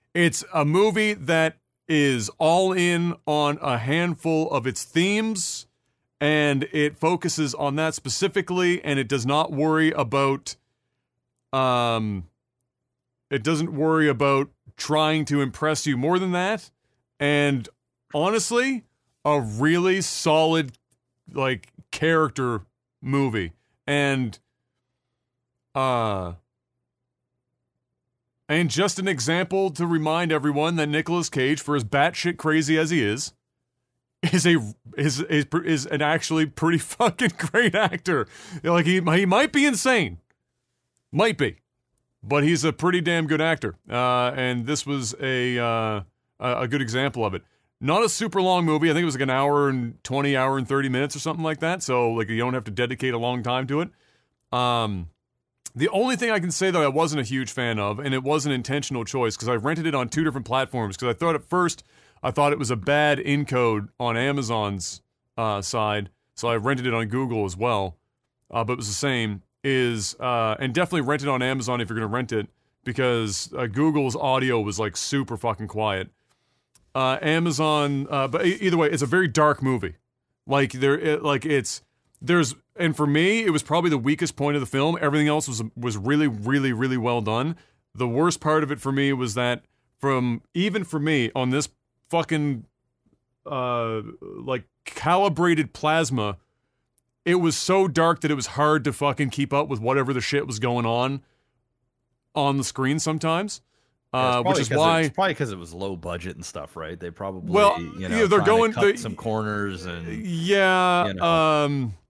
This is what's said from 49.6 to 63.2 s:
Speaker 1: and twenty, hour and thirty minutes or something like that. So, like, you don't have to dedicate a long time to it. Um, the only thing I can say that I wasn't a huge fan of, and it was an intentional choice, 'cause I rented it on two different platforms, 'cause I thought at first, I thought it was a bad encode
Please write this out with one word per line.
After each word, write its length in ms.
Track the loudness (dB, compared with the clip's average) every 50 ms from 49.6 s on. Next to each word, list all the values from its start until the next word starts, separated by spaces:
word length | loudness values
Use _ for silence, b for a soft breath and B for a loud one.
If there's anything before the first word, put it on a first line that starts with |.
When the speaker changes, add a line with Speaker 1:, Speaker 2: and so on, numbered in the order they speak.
| 2 2
Speaker 1:
and 340 | 0 0 -4 -6 -8 -10
twenty, 320 | -8 -4 -2 0 0 2 2
hour 200 | 2 2 2 0
and 100 | -2 -2
thirty 220 | -2 -2 -2 0 0
minutes 260 | 0 0 -2 -2 -4
or 40 | -6
something 260 | -6 -6 -4 -4 -4
like 160 | -4 -4 -2
that. 220 | -2 -2 -2 -2
So, 280 | -2 0 2 2 2 2
like, 160 | 0 0 -2 -2
you 100 | -2 -2
don't 160 | 0 0 -2
have 100 | -4 -4
to 60 | -6
dedicate 420 | -4 -2 -2 -2 -2 -4 -4 -2
a 60 | -2 -2
long 240 | -2 -2 -4 -4
time 240 | -2 -2 -2 -2 -2
to 160 | -2 -2 -2
it. 80 | -4 -4 _ _ _ _ _ _ _ _ _ _ _ -6
Um, 600 | -2 0 0 2 2 0 0 -2 -4 -6 -8 -10 _ _ _ _ _ _ _ _ _ _ -20 -12 -6
the 160 | -2 -2 0
only 260 | 2 2 0 0 0
thing 140 | 0 0 0
I 100 | 0 0
can 100 | -2 -2
say 200 | -2 -2 0 0
that 100 | 2 2
I 80 | 2 2
wasn't 320 | 2 2 0 0 0 -4
a 40 | -4
huge 280 | -2 -4 -4 -4 -4
fan 260 | -4 -4 -2 -2 -2 -2
of, 200 | -2 -2 -2 -4
and 160 | -4 -2 -2
it 80 | -2 0
was 220 | 0 0 0 0
an 60 | 0
intentional 520 | -2 -2 -2 -2 -4 -4 -4 -4 -6 -6 -6
choice, 320 | -4 -2 0 0 0 -2
'cause 120 | -2 -2 -2
I 80 | -2
rented 300 | 0 0 -2 -2 -2 -2
it 80 | -2 -2
on 140 | -2 -2 -2
two 160 | -2 0 0
different 220 | 0 -2 -4 -6
platforms, 500 | -2 -2 -2 -2 -2 -2 -4 -4 -4 -4
'cause 140 | -4 -2 -2
I 20 |
thought 220 | -2 0 0 0 0
at 100 | 0 -2
first, 400 | -2 0 2 2 0 -2 -4 -14 b b b b b b b
I 80 | b -4
thought 220 | 0 2 2 2
it 60 | 2 0
was 120 | 0 -2
a 60 | -2
bad 420 | -2 0 2 2 4 4 4 2
encode 720 | 0